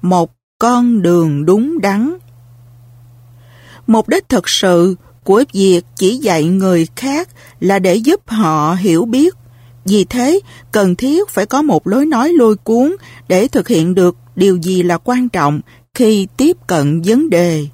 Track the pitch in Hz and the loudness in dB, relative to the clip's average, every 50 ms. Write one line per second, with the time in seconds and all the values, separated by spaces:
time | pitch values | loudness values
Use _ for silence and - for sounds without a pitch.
0 | - 175 185 180 165 - _ _ _ _ _ _ - 233 247 240 240 240 233 220 | 0 0 0 0 0 -2 _ _ _ _ _ _ -2 0 0 2 2 2 0 0
1 | 180 175 175 175 165 160 147 143 147 160 185 208 233 285 330 330 190 202 196 202 | 2 2 2 2 2 0 0 -2 0 0 2 2 0 -2 -4 -2 -2 -2 -2 0
2 | 226 285 349 370 _ _ - - _ - - _ - - - - - - - - | -2 -2 -4 -6 _ _ -20 -20 _ -20 -20 _ -20 -20 -20 -20 -20 -20 -20 -20
3 | - - - - - _ - - - - - - - - - - - - 220 220 | -20 -20 -20 -20 -20 _ -20 -20 -20 -20 -20 -20 -20 -20 -20 -16 -2 0 0 0
4 | 214 - - 381 - _ - 220 175 - - - - 180 175 170 170 190 185 - | 2 0 -2 -2 -2 _ -2 -2 -2 -2 -4 -2 0 2 2 4 2 2 0 -4
5 | _ - _ _ _ - 190 214 277 - - 190 196 190 185 170 175 _ - - | _ -20 _ _ _ 0 2 2 2 0 0 0 2 2 2 2 0 _ -10 -2
6 | 190 185 226 254 302 220 180 160 151 165 185 190 190 190 180 170 165 160 - - | -2 -2 -2 0 -2 -2 0 0 0 0 0 0 0 0 0 0 0 -2 -6 -10
7 | - 269 277 302 359 - - - - - - - - 180 196 196 185 185 175 214 | -8 -6 -6 -6 -6 -8 -12 -20 -20 -20 -16 -6 -2 0 0 0 2 0 0 0
8 | 226 262 339 403 _ - 226 220 226 160 156 156 147 156 170 185 180 214 165 165 | 0 0 -2 -2 _ -6 -4 -2 -2 0 0 0 0 -2 -2 -2 0 0 0 0
9 | 185 233 220 254 294 359 370 _ _ - - _ - - - - - 190 196 208 | 0 -2 0 0 0 0 0 _ _ -20 -20 _ -20 -20 -20 -14 -4 -2 0 0
10 | 190 - - 247 247 262 330 392 392 - - - - _ - 214 202 185 175 - | 0 0 -2 -2 0 0 0 -2 -2 -6 -20 -20 -20 _ -2 0 0 0 0 -2
11 | - 262 294 339 415 403 - - 196 214 - 269 302 302 214 156 _ - 196 254 | -2 -2 0 -2 -2 -2 -4 -6 -4 -2 -2 -2 0 0 0 0 _ -2 -2 0
12 | 285 311 311 233 247 311 349 330 240 220 214 202 _ - 220 233 254 294 370 392 | 0 0 0 0 0 2 2 4 4 2 2 0 _ -2 0 0 0 0 -2 -6
13 | - - - - - _ 180 185 208 277 - 285 180 - 247 170 160 170 185 190 | -10 -20 -20 -20 -6 _ 0 0 0 0 -2 -2 -2 0 0 0 0 0 0 2
14 | 180 180 175 _ _ _ _ - 185 202 185 180 160 180 185 180 175 175 175 170 | 2 0 0 _ _ _ _ 0 2 2 2 0 -2 -4 -2 -2 0 0 -2 -2
15 | _ - 247 247 254 240 - 190 151 143 147 151 - _ - - _ _ _ - | _ -2 -2 -2 -2 -2 -2 0 0 0 0 -2 -6 _ -20 -20 _ _ _ 0
16 | 254 214 220 202 196 190 _ - 254 311 359 - - - 180 165 139 143 151 165 | 2 2 2 0 -2 -4 _ 0 0 0 0 -2 -4 -4 -2 -2 0 0 -2 -2
17 | 165 185 220 254 311 320 202 170 175 175 165 156 147 147 | 0 0 0 0 0 0 0 0 0 0 -2 -4 -6 -8